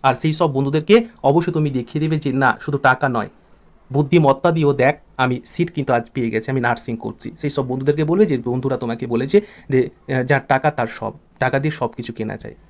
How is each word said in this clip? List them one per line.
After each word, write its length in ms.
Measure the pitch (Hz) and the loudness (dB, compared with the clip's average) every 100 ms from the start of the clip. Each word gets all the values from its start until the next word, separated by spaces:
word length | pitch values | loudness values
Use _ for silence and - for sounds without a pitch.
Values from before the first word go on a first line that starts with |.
আর 120 | 135 131 | 2 2
সেই 120 | 160 | 0
সব 200 | 151 165 | 2 0
বন্ধুদেরকে 500 | 135 139 151 156 220 233 - | 2 0 0 4 4 4 -2
অবশ্যই 300 | 139 156 170 | 2 2 2
তুমি 160 | 160 151 | 0 0
দেখিয়ে 320 | 131 120 151 | -2 -4 -4
দেবে 180 | 156 156 | -2 -2
যে 140 | 143 | -2
না, 240 | 131 131 - | 2 2 0
শুধু 160 | - 143 | -4 2
টাকা 320 | 135 131 139 | 2 2 0
নয়, 200 | 117 107 - - - - - - | -2 -6 -12 -20 -20 -20 -20 -6
বুদ্ধিমত্তা 580 | 135 139 170 143 135 175 | -2 2 4 4 2 2
দিয়েও 220 | 165 147 | 2 2
দেখ, 220 | 139 131 147 - - | 4 2 0 -10 -2
আমি 240 | 127 123 - | 0 0 -4
সিট 280 | - 170 | -2 -2
কিন্তু 200 | - 135 | -2 0
আজ 160 | 120 117 | 0 -2
পেয়ে 160 | - 117 | -4 -2
গেছি, 220 | 110 113 | -2 -2
আমি 100 | 131 | -2
নার্সিং 360 | 120 117 - 113 | 0 -2 -4 -6
করছি। 340 | 113 117 117 - | -8 -10 -12 -6
সেই 80 | 147 | -4
সব 180 | 143 127 | -2 -2
বন্ধুদেরকে 360 | 131 135 147 | -2 0 0
বলবে 220 | 151 180 208 | 0 2 2
যে 120 | 131 123 | 2 -2
বন্ধুরা 320 | 123 135 127 | -4 -2 -4
তোমাকে 300 | 120 117 120 | -4 -6 -4
বলেছে 340 | 120 135 202 208 - - | -2 2 2 2 -20 -2
যে, 200 | 131 120 - - | 0 0 -6 -4
আহ, 160 | 131 | -4
যার 180 | 127 139 - | 0 0 2
টাকা 240 | 135 151 | 0 0
তার 160 | 147 113 - | -2 -6 -6
সব, 120 | 110 - - - | -10 -10 -20 -4
টাকা 200 | 127 135 | -2 0
দিয়ে 120 | 151 | -2
সব 160 | - 117 | -4 -6
কিছু 260 | - 120 | -6 -12
কেনা 240 | 117 107 104 | -8 -8 -8
যায় 180 | 110 - | -12 -18